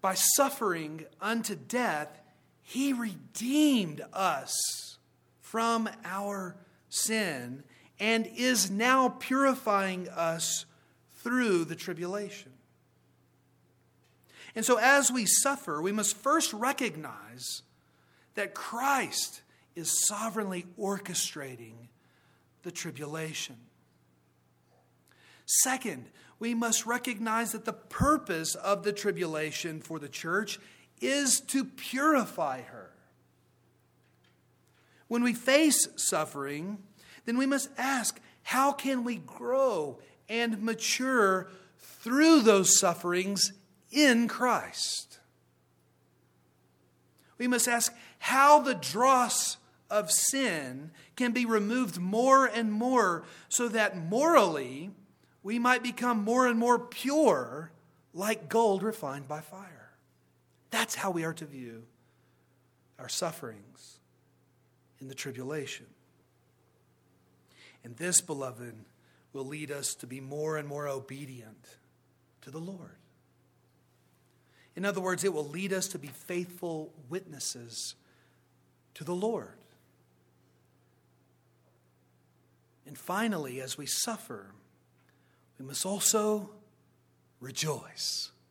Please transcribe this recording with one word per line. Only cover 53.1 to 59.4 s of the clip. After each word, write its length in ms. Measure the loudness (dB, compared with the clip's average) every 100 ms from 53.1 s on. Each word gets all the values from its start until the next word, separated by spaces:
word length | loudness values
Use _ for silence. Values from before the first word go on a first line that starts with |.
| 2 -6 -20 -6
so 200 | -2 0
that 280 | 2 0 -2
morally 960 | -2 2 8 8 8 2 -4 -8 -12 -14 -20 _ _ _
we 160 | -6 0
might 240 | 2 2
become 400 | 0 -2 0 0
more 240 | 2 4 4
and 100 | 4
more 220 | 4 4
pure 920 | 2 -6 0 6 6 6 0 -10 -12 -16 _ _ _
like 340 | -6 -4 -4 0
gold 340 | 2 4 2
refined 440 | -2 -4 -8 -8 -8
by 140 | -10